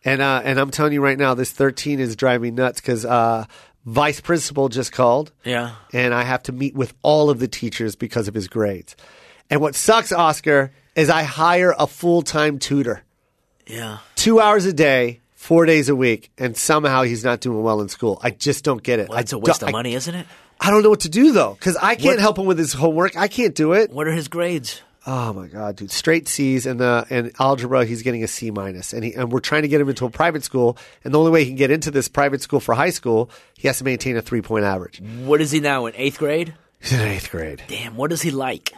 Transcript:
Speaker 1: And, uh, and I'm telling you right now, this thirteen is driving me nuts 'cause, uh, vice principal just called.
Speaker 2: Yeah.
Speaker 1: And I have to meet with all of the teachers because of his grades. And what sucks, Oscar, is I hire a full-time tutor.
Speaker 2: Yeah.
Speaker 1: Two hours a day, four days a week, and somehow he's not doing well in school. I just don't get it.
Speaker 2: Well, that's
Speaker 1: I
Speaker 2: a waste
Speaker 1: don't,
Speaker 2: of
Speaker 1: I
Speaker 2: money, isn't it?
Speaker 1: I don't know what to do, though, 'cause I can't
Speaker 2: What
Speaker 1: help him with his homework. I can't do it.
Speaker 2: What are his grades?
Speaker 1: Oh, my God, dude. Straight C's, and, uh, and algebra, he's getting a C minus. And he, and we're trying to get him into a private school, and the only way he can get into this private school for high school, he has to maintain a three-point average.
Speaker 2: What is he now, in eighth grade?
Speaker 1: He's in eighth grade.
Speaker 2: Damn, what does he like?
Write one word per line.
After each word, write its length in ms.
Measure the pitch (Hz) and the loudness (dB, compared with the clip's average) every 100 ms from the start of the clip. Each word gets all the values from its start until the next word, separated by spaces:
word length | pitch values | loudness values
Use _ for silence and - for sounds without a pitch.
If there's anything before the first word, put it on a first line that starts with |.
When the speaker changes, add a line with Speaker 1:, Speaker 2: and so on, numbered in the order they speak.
Speaker 1:
And, 160 | 131 135 | 0 0
uh, 180 | 139 131 | 2 0
and 160 | 127 135 | 0 0
I'm 100 | 139 | 0
telling 220 | 135 151 | 0 0
you 80 | 147 | 2
right 160 | 139 135 | 0 2
now, 160 | 139 | 0
this 160 | 127 127 | 0 -4
thirteen 480 | - 139 - 147 139 | 0 0 0 -6 -4
is 140 | 127 110 | -4 0
driving 380 | 131 123 117 | 0 0 -2
me 80 | 117 | -2
nuts 180 | 127 120 | -2 -2
'cause, 220 | - 117 117 | -4 -4 0
uh, 400 | 120 117 113 110 - - _ 120 | 2 2 0 -6 -18 -20 _ -4
vice 340 | 113 147 143 | 0 0 -2
principal 480 | - 170 - 143 135 | -2 -2 -2 -2 -2
just 240 | 117 120 | -2 -6
called. 400 | - 123 127 151 _ | 2 4 4 -2 _
Speaker 2:
Yeah. 280 | 120 123 120 117 _ | -6 -4 -6 -12 _
Speaker 1:
And 180 | 123 123 | -2 0
I 100 | 120 | 0
have 200 | 123 127 | -2 -4
to 80 | - | -4
meet 220 | 127 139 | -6 -6
with 180 | 135 123 - | -4 -6 -2
all 280 | 139 151 151 | 2 4 4
of 80 | 123 | 2
the 100 | 120 | -4
teachers 480 | - 117 - 110 - | -4 -8 -4 -6 -6
because 320 | 117 120 101 | -6 -4 -4
of 60 | |
his 120 | 107 92 | -6 -6
grades. 480 | 117 104 92 - - - - - _ _ | -4 -2 -4 -14 -20 -20 -20 -20 _ _
And 120 | 147 | -2
what 120 | 151 | 0
sucks, 380 | 135 - 226 220 | 0 4 4 2
Oscar, 580 | 175 165 151 156 143 135 _ _ | 2 2 2 2 2 2 _ _
is 140 | - 156 | 0 2
I 140 | 160 | 2
hire 520 | 151 135 165 180 180 - | 0 0 2 4 4 2
a 80 | 147 | -2
full-time 720 | - 170 170 156 151 151 139 | 0 2 2 2 0 0 -2
tutor. 440 | - 139 120 98 _ _ _ _ _ _ - | -2 -2 -2 -6 _ _ _ _ _ _ -16
Speaker 2:
Yeah. 320 | 113 113 107 - | -12 -12 -14 -12
Speaker 1:
Two 260 | - 220 226 | -2 4 6
hours 240 | 208 208 185 | 6 4 2
a 60 | |
day, 480 | 151 151 131 120 120 _ | 2 4 4 2 -4 _
four 320 | _ - 165 165 | _ 2 4 6
days 220 | 156 135 | 4 2
a 80 | 135 | 2
week, 340 | 127 110 - - | 2 0 -6 -6
and 180 | 127 110 | -6 -4
somehow 460 | - 156 147 131 | 0 2 2 0
he's 220 | 127 117 | 0 -2
not 160 | 120 120 | -2 -2
doing 220 | 127 110 | -2 -2
well 160 | 113 110 | 0 0
in 80 | 101 | -4
school. 320 | - 113 95 | -4 -4 -2
I 80 | 123 | -6
just 320 | - 147 135 | -4 -4 -2
don't 200 | 156 123 | -2 -4
get 180 | - 117 | -2 -2
it. 80 | 98 | -2
Speaker 2:
Well, 80 | 113 | -4
that's 160 | 117 | -6
Speaker 1:
I 40 | 120 | -2
Speaker 2:
a 20 | |
waste 200 | 120 160 | 0 0
Speaker 1:
don't, 100 | 110 | -2
Speaker 2:
of 40 | |
Speaker 1:
I 40 | 110 | -4
Speaker 2:
money, 160 | 123 | -4
isn't 200 | 123 147 | -6 -6
it? 120 | 175 165 - _ _ | -10 -14 -20 _ _
Speaker 1:
I 100 | 196 | 2
don't 120 | 214 | 6
know 80 | 214 | 6
what 100 | 208 | 4
to 80 | 165 | 2
do, 240 | 175 302 | 4 6
though, 240 | 214 117 101 | 6 2 0
'cause 160 | 180 165 | -2 0
I 140 | 190 | 0
can't 220 | 240 269 240 | 2 2 4
Speaker 2:
What 20 | |
Speaker 1:
help 200 | 208 196 | 2 2
him 80 | 190 | 0
with 120 | 165 | 0
his 140 | 151 | 0
homework. 440 | 131 165 156 185 165 | 0 0 2 0 0
I 120 | 202 | -2
can't 260 | 247 226 | 2 0
do 180 | 139 156 | 2 2
it. 160 | 190 220 | 2 2
Speaker 2:
What 140 | 127 151 | -2 -2
are 40 | |
his 140 | 165 135 | -2 -4
grades? 540 | 170 170 170 117 - _ _ - | -4 -4 -4 -6 -14 _ _ -8
Speaker 1:
Oh, 260 | 131 117 | -4 -4
my 140 | 98 90 | -8 -12
God, 300 | 101 104 98 | -10 -10 -8
dude. 140 | 98 | -8
Straight 340 | - - 165 - | -4 0 0 -2
C's, 380 | - 135 131 131 | -2 0 0 -2
and, 160 | 123 | 0
uh, 220 | 123 120 117 | 2 2 0
and 220 | 127 117 - | -4 -4 0
algebra, 460 | 135 135 123 131 117 | 0 0 0 0 0
he's 160 | 117 | -2
getting 220 | 120 117 | -4 -4
a 20 | 110 | -6
C 220 | - 113 | -6 -8
minus. 420 | 104 98 92 - | -6 -8 -10 -10
And 120 | 117 | -8
he, 100 | 113 | -8
and 160 | 120 123 | -6 -4
we're 60 | 123 | -4
trying 220 | - 151 | 0 -2
to 60 | 151 | 2
get 120 | 147 | 2
him 80 | 139 | 0
into 160 | 135 | -2
a 60 | 127 | -6
private 320 | - 170 156 | 0 -2 -2
school, 320 | - 131 120 127 - _ | -4 0 0 0 -16 _
and 100 | 131 | 0
the 40 | 151 | 2
only 120 | 165 | 6
way 140 | 165 | 4
he 20 | 131 | 2
can 60 | 131 | 2
get 140 | 135 | 2
into 200 | 156 147 | 2 0
this 160 | 143 - | -2 -2
private 340 | - 143 135 | 0 0 0
school 160 | - 143 | -2 -2
for 140 | - | 0
high 160 | 117 165 | 0 0
school, 400 | 165 123 113 120 - _ _ | -2 0 0 0 -10 _ _
he 120 | 135 | -2
has 100 | 131 | -2
to 60 | |
maintain 320 | 131 123 131 117 | -4 -4 -4 -4
a 40 | |
three-point 420 | - 120 95 110 | -4 -6 -2 -2
average. 360 | 101 95 87 - 101 117 | 0 -2 -8 -16 -16 -12
Speaker 2:
What 160 | 131 151 | 0 2
is 120 | 156 | 2
he 80 | 151 | 0
now, 260 | 147 135 117 | 0 -2 -4
in 80 | 117 | -4
eighth 220 | 135 - | -6 -2
grade? 340 | 151 156 170 - _ _ | -2 -2 -4 -12 _ _
Speaker 1:
He's 120 | - | -4
in 80 | 127 107 | -2 -2
eighth 240 | 95 - | -4 -8
grade. 320 | 87 78 71 - | -10 -10 -12 -14
Speaker 2:
Damn, 280 | - 117 110 | -12 -12 -6
what 140 | 147 | -4
does 120 | 170 | -2
he 100 | 165 | -4
like? 400 | 135 131 113 - | -4 -6 -6 -10